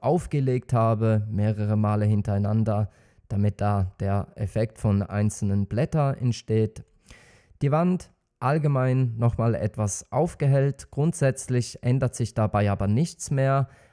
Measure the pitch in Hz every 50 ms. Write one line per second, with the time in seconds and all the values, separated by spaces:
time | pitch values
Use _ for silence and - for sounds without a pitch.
0 | - 131 165 175 - - - 147 135 127 127 127 - - 127 117 113 113 113 107
1 | 113 110 110 107 104 110 107 101 104 110 104 107 104 104 107 107 107 104 104 107
2 | 104 104 107 104 101 107 101 98 101 104 107 110 110 110 104 104 107 - - _
3 | _ _ _ _ _ - 107 101 104 104 98 - 104 104 101 98 92 95 - -
4 | 101 98 101 101 - - - - 101 92 - 110 117 110 - - - 107 101 98
5 | 101 - 98 104 104 107 - - 104 98 98 101 98 - 104 117 156 - - 156
6 | 143 139 - - 131 123 113 - - - 110 110 110 104 - - - _ _ _
7 | _ - - - - - - - _ _ - _ 143 139 147 160 175 180 185 170
8 | - - _ _ _ _ _ _ 123 127 151 160 147 147 139 127 127 127 127 131
9 | 127 120 113 113 120 117 - - 113 117 110 67 104 104 - 110 107 98 - -
10 | - _ - 139 170 170 - - 147 139 139 139 139 143 135 - - - - 139
11 | 147 170 165 - 143 131 131 - - - 127 123 117 - - - - 123 127 131
12 | 127 120 - - 117 - - 117 107 98 - 101 104 101 98 - 98 101 104 131
13 | 170 - - - - - 143 135 135 135 135 139 131 - - - - _